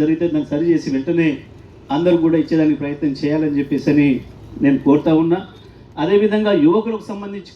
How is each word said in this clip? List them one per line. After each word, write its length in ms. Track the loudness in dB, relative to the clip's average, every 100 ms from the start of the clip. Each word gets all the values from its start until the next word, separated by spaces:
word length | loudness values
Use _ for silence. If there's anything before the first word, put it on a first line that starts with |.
జరిగితే 220 | 0 0 0
దాన్ని 220 | -2 -4
సరిచేసి 360 | -2 0 0 0 -4
వెంటనే 340 | -2 0 0 -2 -10 -20 -20 -20 -6
అందరూ 260 | -2 2 2
కూడా 200 | 2 0
ఇచ్చేదానికి 360 | 0 0 2 0
ప్రయత్నం 320 | -4 -4 -4 -2
చేయాలని 380 | -2 -2 -2 -2
చెప్పేసి 280 | -2 -2 0
అని 180 | 2 2 0 -6 -20 -18 -2
నేను 160 | 0 2 2
కోరుతా 260 | 2 4 2
ఉన్నా. 180 | 2 0 -4 -20 -20 -20 -18 -6
అదేవిధంగా 500 | 2 2 2 0 0 4 4
యువకులకు 400 | 2 -2 -6 -8
సంబంధించి 420 | -12 -10 -12 -14